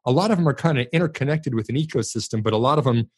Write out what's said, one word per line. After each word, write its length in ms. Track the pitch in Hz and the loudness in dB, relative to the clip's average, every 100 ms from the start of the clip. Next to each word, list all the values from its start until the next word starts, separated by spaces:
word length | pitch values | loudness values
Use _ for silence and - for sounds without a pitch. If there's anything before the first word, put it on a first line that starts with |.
| 123 | 0
A 60 | |
lot 180 | 139 214 | 2 2
of 80 | 185 | 2
them 100 | 160 | 2
are 60 | |
kind 240 | - 165 139 | 0 0 0
of 100 | 123 | 0
interconnected 640 | 165 165 - 135 156 151 113 | 0 0 -2 -2 -2 -2 -4
with 140 | 107 | -2
an 60 | 131 | -4
ecosystem, 680 | 160 131 107 113 - 110 | -2 -4 -4 -6 -4 -2
but 80 | 107 | 0
a 60 | 107 | 0
lot 220 | 127 147 | 2 2
of 40 | |
them, 260 | 127 117 113 | 2 0 -2